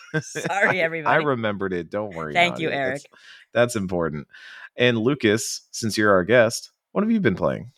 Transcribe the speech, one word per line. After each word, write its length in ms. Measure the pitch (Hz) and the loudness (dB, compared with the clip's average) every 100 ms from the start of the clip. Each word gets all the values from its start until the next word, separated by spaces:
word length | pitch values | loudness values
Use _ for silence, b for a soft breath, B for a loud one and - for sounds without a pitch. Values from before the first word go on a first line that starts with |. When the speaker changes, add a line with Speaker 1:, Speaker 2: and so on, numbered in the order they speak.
| - | -8
Speaker 1:
<laughs> 80 | 156 | -6
Sorry, 600 | - 156 165 190 202 196 | -6 -6 -6 0 0 2
Speaker 2:
I, 20 | |
Speaker 1:
everybody. 320 | 165 165 147 143 | -2 -2 0 2
Speaker 2:
I 20 | |
remembered 480 | 151 127 110 101 98 | 2 0 -2 -2 -2
it. 160 | 90 80 | -2 -4
Don't 260 | 101 107 82 | -6 -6 -6
worry, 180 | 78 | -4
Speaker 1:
Thank 260 | 113 175 - | 0 0 0
you, 80 | 160 | -4
Speaker 2:
Nadia. 140 | 139 | -2
Speaker 1:
Eric. 140 | 131 139 | -4 -4
Speaker 2:
It's, 100 | - B B B _ 113 | -10 B B B _ 0
that's 180 | 120 113 | 2 0
important. 520 | 92 90 82 73 69 B B B B - | -2 -2 -2 -4 -12 B B B B 0
And 240 | 123 117 | 2 2
Lucas, 640 | 113 147 107 110 - - - | 0 2 2 2 -2 -10 -12
since 260 | - 113 98 | -8 -4 2
you're 140 | 107 | 4
our 120 | 98 | 4
guest, 460 | 90 123 110 - - _ _ | 4 4 4 0 -10 _ _
what 120 | - | -2
have 60 | 214 | 0
you 100 | 226 | 2
been 160 | 156 92 | 2 2
playing? 360 | 80 58 113 | 0 -2 -8